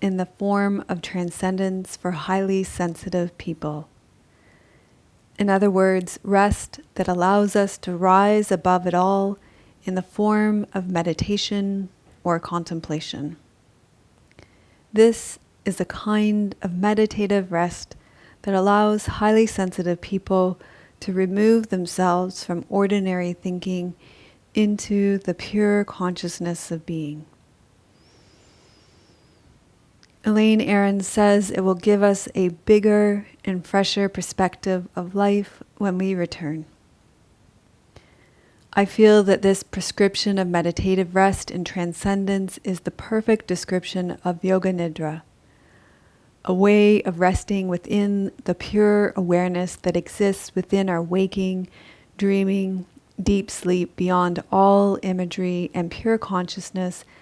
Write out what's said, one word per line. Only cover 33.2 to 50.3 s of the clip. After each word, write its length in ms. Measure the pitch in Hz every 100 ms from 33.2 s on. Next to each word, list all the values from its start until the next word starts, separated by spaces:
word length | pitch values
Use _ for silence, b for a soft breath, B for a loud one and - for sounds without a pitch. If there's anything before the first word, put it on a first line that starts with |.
| 202 -
and 200 | - 185
fresher 440 | - 196 185 - 196
perspective 800 | 196 175 - 185 - - 185 180 -
of 180 | 180
life 480 | 196 202 202 196 - - -
when 200 | 202 185
we 180 | 190
return. 520 | 190 170 - 156 160 156 _ _ _ _ _ _ _ _ _ _ _ _ b b b b b b b b
I 120 | -
feel 380 | 196 - 214 214
that 200 | 196 190
this 200 | 196 190
prescription 760 | - - - - 202 196 - 196
of 100 | 180
meditative 640 | 175 170 170 190 190 180
rest 360 | 185 190 190 -
and 140 | -
transcendence 920 | 170 - 175 170 202 196 196 196 190 -
is 160 | - 180
the 100 | -
perfect 560 | - - 220 220 220 -
description 720 | 180 - 185 - 185 180 -
of 200 | 180 170
Yoga 280 | 185 190 185
Nidra, 500 | 180 170 156 156 160 - _ b b b b b b b b b b
a 80 | -
way 480 | 185 202 208 208 214
of 180 | - 165
resting 480 | 180 190 - 202 185
within 640 | 175 - 208 202 202 196 -
the 100 | -
pure 580 | 175 - 208 208 208 202 -
awareness 600 | 175 175 180 180 180 -
that 200 | - 175
exists 580 | - - 202